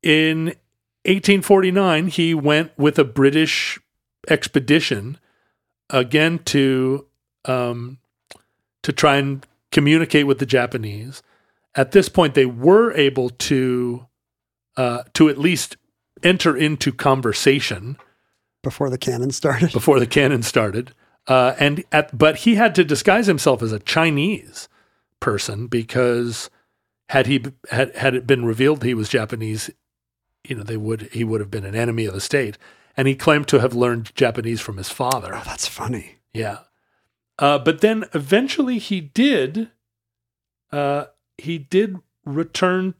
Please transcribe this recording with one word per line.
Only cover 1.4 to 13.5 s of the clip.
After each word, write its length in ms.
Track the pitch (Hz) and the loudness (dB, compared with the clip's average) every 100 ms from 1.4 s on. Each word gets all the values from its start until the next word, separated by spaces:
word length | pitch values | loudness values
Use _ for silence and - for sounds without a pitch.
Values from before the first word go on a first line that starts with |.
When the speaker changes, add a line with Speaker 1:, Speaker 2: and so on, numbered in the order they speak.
Speaker 1:
forty-nine, 640 | - 196 185 185 190 156 175 | 4 4 4 2 2 2 0
he 280 | 160 165 | 0 0
went 380 | 165 143 151 160 - | 0 2 2 0 0
with 200 | 147 147 | 0 2
a 60 | |
British 720 | 139 139 139 151 160 - - - _ _ _ _ - | 0 4 2 4 0 -2 -4 -8 _ _ _ _ -2
expedition 920 | 156 - 143 123 151 - 110 104 147 _ _ _ _ _ _ _ | 0 2 -2 2 2 2 -6 -6 -14 _ _ _ _ _ _ _
again 480 | 135 123 151 160 170 - | -2 0 2 0 -2 -2
to, 600 | 143 135 131 131 139 - _ _ _ | 0 2 0 -2 -4 -8 _ _ _
um, 540 | - 127 123 120 120 131 _ _ _ - _ _ _ _ | -6 -4 -4 -8 -12 -16 _ _ _ -20 _ _ _ _
to 80 | - | -8
try 260 | 139 151 139 | 2 4 4
and 300 | 139 135 - _ _ | 0 -6 -12 _ _
communicate 560 | - 143 160 160 151 143 | 2 4 4 4 2 2
with 120 | 135 | 0
the 80 | 127 | 0
Japanese. 760 | 127 120 127 107 101 117 135 _ _ _ _ _ | 0 -2 -6 -8 -10 -14 -18 _ _ _ _ _
At 180 | - 135 | -2 4
this 160 | 196 190 | 4 4
point, 260 | - 156 | 2 2
they 120 | 139 127 | 4 0
were 440 | 120 143 202 233 | 2 4 6 4
able 340 | 160 139 135 123 | 2 0 0 -4
to, 760 | 120 - | -6 -2